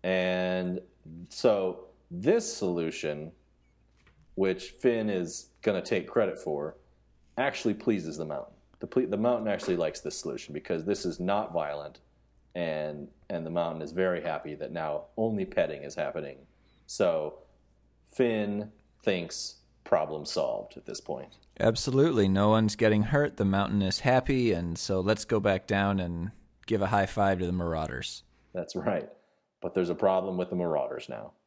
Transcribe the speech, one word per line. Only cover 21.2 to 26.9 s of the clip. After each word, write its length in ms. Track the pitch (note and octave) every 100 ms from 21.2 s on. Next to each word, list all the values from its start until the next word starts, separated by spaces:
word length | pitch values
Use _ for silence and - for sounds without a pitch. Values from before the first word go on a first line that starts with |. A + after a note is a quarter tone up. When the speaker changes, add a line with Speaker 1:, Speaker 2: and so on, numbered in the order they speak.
| C#2 - _ -
Speaker 2:
Absolutely. 640 | A2+ A2+ - C3 D#3 C3 G2
No 200 | F#2+ G#2
one's 260 | A2 A2
getting 280 | - A2+ G#2+
hurt. 340 | G#2+ C#3+ D3 -
The 80 |
mountain 380 | G2 G2 G2+ G2+
is 180 | F#2+ -
happy, 520 | C3 B2+ B2+ C3+ A#2+
and 260 | F2 E2+ E2
so 220 | - F#2+
let's 240 | F#2 G#2+ -
go 140 | A2
back 260 | G2+ F#2+ -
down 340 | G2 G2 G2
and 300 | F2 E2+ F2+ - - _ -
give 140 | A2
a 60 |
high 200 | G2